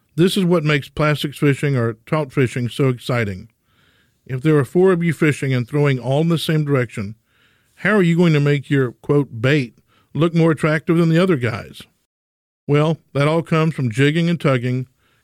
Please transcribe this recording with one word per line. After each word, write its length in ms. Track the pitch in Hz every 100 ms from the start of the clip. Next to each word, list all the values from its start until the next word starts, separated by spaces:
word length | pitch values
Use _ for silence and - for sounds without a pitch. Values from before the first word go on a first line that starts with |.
| _ -
This 200 | 185 214
is 80 | 180
what 200 | 175 151
makes 240 | 147 -
plastics 480 | - 151 147 151 -
fishing 380 | 147 135 147 135
or 180 | 117 113 -
trout 260 | 156 139
fishing 360 | 147 123 - 120
so 220 | - 135
exciting. 600 | 123 - 123 104 95 113 _ _ _ _ _ _ _ -
If 160 | 127
there 160 | 156 151
are 80 | 127
four 260 | 180 190
of 100 | 175
you 120 | 170
fishing 400 | 147 156 139 139
and 140 | 127 117
throwing 300 | 147 147 127
all 240 | 120 139
in 60 | 165
the 100 | 165
same 280 | - 156 147
direction, 500 | 139 120 - 101 110 _ _ _ _ _ _
how 200 | 180 214
are 80 |
you 140 | 170 170
going 160 | 175
to 60 | 151
make 300 | 143 147 -
your, 220 | 143 127
quote, 500 | - - 147 135 117
bait 380 | 127 151 123 - _ _ _
look 220 | 139 170 165
more 160 | 165
attractive 460 | 156 160 156 - 170
than 120 | 170
the 80 | 160
other 200 | 190 151
guys? 440 | 120 107 - - - _ _ _ _ _ _ _ -
Well, 320 | 147 151 156 _
that 140 | 139 147
all 140 | 165
comes 320 | 160 160 160
from 160 | - 123
jigging 400 | 110 143 160 170
and 100 | 170
tugging, 480 | 151 131 123 127 127 _ _ _